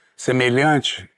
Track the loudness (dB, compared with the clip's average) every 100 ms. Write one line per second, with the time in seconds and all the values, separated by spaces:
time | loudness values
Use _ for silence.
0 | _ -8 -2 0 2 2 2 2 -2 -8
1 | -14